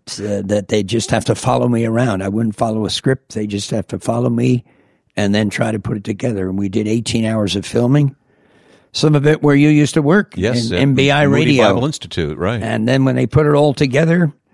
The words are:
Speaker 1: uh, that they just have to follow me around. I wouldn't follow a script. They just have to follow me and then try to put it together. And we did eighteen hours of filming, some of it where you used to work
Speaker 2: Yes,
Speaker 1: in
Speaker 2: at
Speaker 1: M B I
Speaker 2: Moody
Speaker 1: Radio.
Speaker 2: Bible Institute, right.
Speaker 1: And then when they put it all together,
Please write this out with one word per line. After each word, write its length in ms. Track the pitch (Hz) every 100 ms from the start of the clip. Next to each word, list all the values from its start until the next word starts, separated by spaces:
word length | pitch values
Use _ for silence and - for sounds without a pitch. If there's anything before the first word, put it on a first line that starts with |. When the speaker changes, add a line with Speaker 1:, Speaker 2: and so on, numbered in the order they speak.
| - -
Speaker 1:
uh, 240 | 104 101
that 240 | 98 104 95
they 140 | 107
just 280 | 98 113 -
have 140 | 117
to 100 | -
follow 340 | 110 - 123 123
me 160 | 117 113
around. 360 | 113 123 95
I 60 | 95
wouldn't 260 | 104 117
follow 300 | 104 113 110
a 60 | 104
script. 440 | - - 131 -
They 120 | - 104
just 240 | 101 -
have 160 | 113 -
to 100 | 104
follow 300 | - 117 123
me 340 | 117 127 123 - _ _ _ _ -
and 180 | 104
then 140 | 104 107
try 220 | - 113
to 60 | 110
put 160 | - 107
it 80 |
together. 440 | 101 98 127 104 92
And 80 | 95
we 100 | 98
did 180 | 101 107
eighteen 380 | 117 113 117
hours 320 | 110 110 101 101
of 80 | 92
filming, 480 | 117 123 143 139 - _ _ _ _ _ _ _
some 220 | - 156
of 120 | 147 143
it 160 | 151
where 140 | 147 143
you 120 | 147
used 240 | 151 147
to 80 | -
work 320 | 143 190 - -
Speaker 2:
Yes, 340 | 98 123 117
Speaker 1:
in 60 | 87
Speaker 2:
at 40 |
Speaker 1:
M 120 | 139
B 160 | 135 139
I 160 | 143 143
Speaker 2:
Moody 160 | 139
Speaker 1:
Radio. 200 | 120 135
Speaker 2:
Bible 220 | 104 95 139
Institute, 520 | 156 85 - 78 76
right. 240 | 87 117
Speaker 1:
And 240 | 110 113 110
then 180 | 131
when 120 | 131 127
they 100 | 127
put 200 | - 151
it 80 |
all 200 | 147 147
together, 580 | 139 147 131 165 170 165 - _